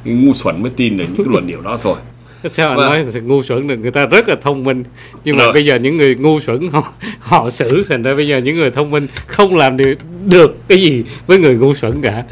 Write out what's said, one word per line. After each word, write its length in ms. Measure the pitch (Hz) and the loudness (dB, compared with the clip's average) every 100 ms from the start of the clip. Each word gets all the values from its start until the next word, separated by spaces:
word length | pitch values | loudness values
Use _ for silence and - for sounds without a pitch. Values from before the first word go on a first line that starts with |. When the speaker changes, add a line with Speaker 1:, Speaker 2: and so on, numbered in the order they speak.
| 117 | -4
Speaker 1:
ngu 280 | 117 139 | 2 2
xuẩn 280 | 131 95 82 | 2 -2 -4
mới 80 | 120 123 | -6 -2
tin 220 | 120 101 | -2 -2
được 80 | 85 | -6
những 100 | 95 196 | -4 -2
cái 60 | |
luận 140 | 101 87 | -2 -4
điệu 140 | 82 | -10
đó 160 | 87 117 | -10 -6
thôi. 120 | 107 85 - - - - 170 | -4 -6 -8 -20 -20 -14 -12
Speaker 2:
Sao 160 | - 156 | -4 -2
anh 80 | 139 | 0
Speaker 1:
Vâng. 120 | 135 | 0
Speaker 2:
nói 160 | 151 135 | 0 -2
sự 100 | 117 | -6
ngu 220 | 117 139 | -2 -2
xuẩn 240 | 127 123 143 | 0 -4 -4
được? 100 | 123 | -4
Người 140 | 113 | -4
ta 140 | 143 139 | -2 2
rất 240 | 185 240 | 2 2
là 60 | - | -2
thông 220 | 143 139 | -2 -2
minh, 200 | 131 131 127 - - - | -2 -4 -6 -16 -20 -12
nhưng 140 | 151 139 | -4 2
mà 60 | |
Speaker 1:
Rồi. 100 | 117 | 4
Speaker 2:
bây 120 | 143 147 | 4 2
giờ 100 | 127 | 2
những 220 | 127 160 | 0 2
người 180 | 139 120 | 2 2
ngu 240 | 143 156 | 2 0
xuẩn 280 | 143 117 175 | -2 -4 -2
họ, 240 | 151 - - 233 - | -4 -4 -8 -14 -12
họ 300 | - 165 120 | 0 0 0
xử, 340 | 117 120 147 202 | -2 0 0 0
thành 140 | 135 | -2
ra 120 | 123 139 | -2 0
bây 120 | 147 | 0
giờ 100 | 139 | 0
những 180 | 127 165 | 0 0
người 160 | 143 | 0
thông 200 | 123 147 | 0 -2
minh 160 | 147 143 - - | -2 -4 -10 -10
không 280 | - 196 180 | 0 2 4
làm 220 | 135 131 | 2 2
được, 160 | 135 135 160 175 196 | 0 0 -8 -8 2
được 420 | 180 151 - - | 6 6 2 0
cái 140 | 190 | 2
gì 220 | 175 127 113 - - | 4 0 -4 -8 2
với 100 | 190 | 4
người 160 | 160 120 | 4 4
ngu 180 | 131 | 2
xuẩn 280 | 139 110 139 | 0 -2 -2
cả. 220 | 110 107 123 | -4 -4 -8